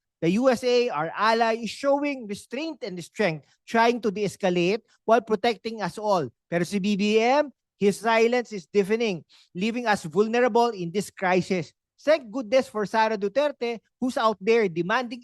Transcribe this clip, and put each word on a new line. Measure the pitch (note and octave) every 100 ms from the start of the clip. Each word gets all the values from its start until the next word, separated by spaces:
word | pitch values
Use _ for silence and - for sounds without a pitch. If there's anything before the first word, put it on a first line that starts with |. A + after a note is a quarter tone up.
| _ -
The | E3 G3+
U | C4
S | A#3 B3
A, | A#3+ A#3+
our | D3 D#3+
ally, | D#3 G#3+ A#3 A3+ A3+
is | A3+
showing | - C#4 C#4 C#4+ C4 G#3
restraint | G3 - B3 D#4+ C#4
and | G#3 F3+
strength, | - - F#3+ D3+ _ _ -
trying | A3+ A#3 A#3+
to | A3
de-escalate | F#3+ G3+ - F#3+ F3+ F3 A3+ _ _ -
while | A#3
protecting | - G#3+ A#3 G3+ A3+ A3 F3+
us | -
all. | G#3 F#3 B2+ _ -
Pero | E3+ E3+
si | G3+
B | G3+ G3
B | G#3 A3
M, | A#3 D4 D4 _ _ -
his | G3+ -
silence | A3 A3+ A#3 B3 A#3
is | G#3 -
deafening, | G3+ F#3+ A3+ A3+ E3 - _ _
leaving | F3 A3 A#3+ A#3
us | G3 D#3+
vulnerable | E3+ A3 A#3+ B3 A3+ A#3
in | G3+ E3+
this | G3 -
crisis. | - F#3 F#3 - F3+ D3 _ _ _
Thank | C#4+ D#4+ A#3
goodness | B3 G#3 C4 B3
for | G#3+ F#3+
Sara | A3 A3
Duterte, | G#3+ G3+ C4 D4 C#4 A#3 A3+ _ -
who's | B3+ A#3
out | A3+ G#3+
there | G3 A#3 G3
demanding | D#3+ F3 A#3+ A#3+ B3